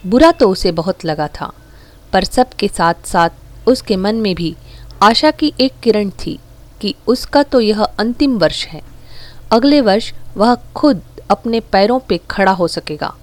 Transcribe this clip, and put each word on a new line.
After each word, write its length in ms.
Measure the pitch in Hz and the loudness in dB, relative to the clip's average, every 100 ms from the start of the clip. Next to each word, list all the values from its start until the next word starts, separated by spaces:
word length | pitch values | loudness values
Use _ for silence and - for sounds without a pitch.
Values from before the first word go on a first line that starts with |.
| 185 | 0
बुरा 260 | 240 320 | 4 6
तो 180 | 330 220 | 6 2
उसे 220 | 190 190 | 2 -2
बहुत 340 | 170 165 180 165 | -2 -4 -4 -6
लगा 220 | 151 151 | -4 -6
था, 240 | - 139 - - - - - - | -6 -12 -14 -20 -20 -20 -20 -2
पर 100 | 190 | -2
सबके 440 | 185 - 247 - 202 | 0 0 0 -2 -6
साथ-साथ 600 | - 170 170 - 185 170 - - - - | 0 -2 -2 -2 0 0 -2 -20 -4 0
उसके 280 | 254 - 190 | 0 -2 -2
मन 200 | 196 226 | -2 -2
में 200 | 208 170 | -2 -2
भी 200 | 165 170 - - - - | -6 -8 -18 -20 -20 2
आशा 300 | 202 226 311 | 4 4 0
की 220 | 311 302 - | 0 -4 0
एक 140 | 262 - | -2 0
किरण 260 | 233 214 202 | 0 0 -2
थी 300 | - 165 - - - - - | -6 -10 -10 -16 -20 -20 -10
कि 140 | 208 - - | -8 -6 -2
उसका 360 | 254 - 285 | -2 2 0
तो 180 | 285 262 | 2 2
यह 220 | 214 208 | 2 0
अंतिम 540 | 208 - 220 240 294 233 | -2 -2 -4 0 0 2
वर्ष 280 | 156 - - | 0 -2 -10
है। 140 | 156 - - - - - - - | -14 -18 -20 -20 -18 -18 -20 0
अगले 300 | 226 277 294 | 2 4 4
वर्ष 320 | 220 202 - - - - | 4 0 -2 -12 -12 0
वह 180 | 220 240 | 0 0
खुद 460 | - - 302 196 - - - | -4 0 0 0 -6 -20 -4
अपने 300 | 208 233 226 | -2 -2 -4
पैरों 400 | - 196 202 254 | 0 2 2 0
पे 200 | - 175 - | -2 -6 -4
खड़ा 200 | - 190 | 0 0
हो 160 | 185 170 | 2 -2
सकेगा 480 | - - 151 - - | -4 -10 -8 -10 -10